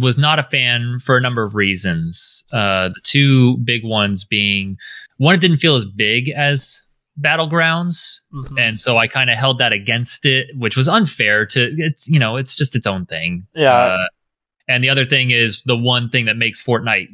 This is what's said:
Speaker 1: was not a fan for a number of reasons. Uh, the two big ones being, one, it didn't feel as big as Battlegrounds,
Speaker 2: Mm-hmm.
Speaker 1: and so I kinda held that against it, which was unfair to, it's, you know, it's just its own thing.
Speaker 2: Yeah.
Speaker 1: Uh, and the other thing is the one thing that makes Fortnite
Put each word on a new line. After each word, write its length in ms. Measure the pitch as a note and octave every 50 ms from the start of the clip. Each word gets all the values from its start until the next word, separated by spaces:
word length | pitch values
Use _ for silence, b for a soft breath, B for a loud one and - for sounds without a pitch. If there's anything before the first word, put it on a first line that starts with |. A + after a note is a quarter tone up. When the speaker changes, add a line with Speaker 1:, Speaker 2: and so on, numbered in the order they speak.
Speaker 1:
was 180 | B2+ B2+ A#2+ C#3
not 220 | D3 D3+ D#3 D3+
a 20 |
fan 560 | C#3+ - - C3+ B2 B2 A#2+ A#2+ A#2+ B2 B2 B2+
for 180 | - - C3
a 40 | B2
number 240 | B2+ B2 A#2+ A#2 G#2+
of 100 | G2+ G#2
reasons. 880 | G#2 G2+ G2 F#2+ F2 - F#2 E2+ E2 E2 E2 E2 - - - - - - _
Uh, 360 | C3 A2+ G2+ G2 F#2+ F#2+ F#2 F2+
the 120 | - - -
two 540 | - - C#3+ C#3+ C#3 C3+ C3 B2 B2 B2+ B2
big 260 | A#2+ A#2+ A#2+ A2+ A2+
ones 400 | A2 A2 G#2+ G#2 G2+ G2+ F#2+ -
being, 520 | - G#2+ G#2 G2+ G2+ G2+ G2 G2 G2 F#2+ B B B B B B B B -
one, 180 | C3 D#3+ F#3+
it 40 | F3
didn't 180 | F3+ F3 D#3+ C#3
feel 180 | - E3 C#3+
as 80 | B2 G#2
big 460 | F#2+ G2 G2+ G#2 G#2+ A2+ B2 B2+ D3
as 540 | C3+ D3 C#3+ C#3+ C#3+ C3+ - - - - - _ _ _ _ _ _ D3+
Battlegrounds, 1000 | C#3+ D3 D#3+ E3 D#3+ D3+ D#3+ E3 E3 D#3+ E3 E3+ F3 F3 D#3+ - - - - - _ _ -
Speaker 2:
Mm-hmm. 240 | C3+ B2+ C3 C#3 B2+
Speaker 1:
and 200 | A#2+ A2+ G#2+ G#2+
so 200 | - B2+ A#2 A2+
I 80 | A2+
kinda 280 | A2+ - C3+ C3 B2 A#2
held 220 | A2 C3+ C3+ B2+ A#2+
that 140 | B2+ A#2
against 540 | G#2+ G2+ G2 A2+ A#2 A#2 A#2+ - - - -
it, 220 | C#3+ C3 C3 B2+ - C#3+
which 200 | C3 A#2 A2 -
was 120 | C3 C3 D#3+
unfair 580 | F#3 A3+ G3+ C#3+ - - A2+ G#2 G#2 G#2+ G#2+
to, 260 | - - C3 A#2+ A#2 D3+ D#3+
it's, 300 | D#3+ D#3+ C#3+ - - -
you 100 | D#3+ C#3+
know, 180 | A#2+ A2 A#2
it's 200 | C3 C3+ - -
just 180 | - D3 - -
its 120 | A#2 -
own 200 | G#2 F#2+ F#2 F2
thing. 400 | - E2+ D#2 E2 E2+ F2 F2 G2 - -
Speaker 2:
Yeah. 180 | D#3+ D3+ C3+ B2
Speaker 1:
Uh, 320 | A#2+ B2 A#2 F#2 F#2 F#2 F#2 - _ _ _ _ _ _ _ _ _ _ -
and 160 | B2+ B2 B2+
the 60 | C3
other 140 | C3+ C#3 B2+
thing 260 | B2+ C#3+ C3 B2+ B2+
is 320 | B2 A#2+ A#2 A2 - -
the 140 | - B2+ B2
one 340 | A#2 A#2+ B2 B2 A#2+ A#2+ A#2
thing 160 | - B2+ A#2
that 100 | A2 A2
makes 260 | A#2 A#2 A2+ G#2+ -
Fortnite 460 | - B2+ A#2+ A2 G#2 A#2 G#2+ F#2+ F2+ -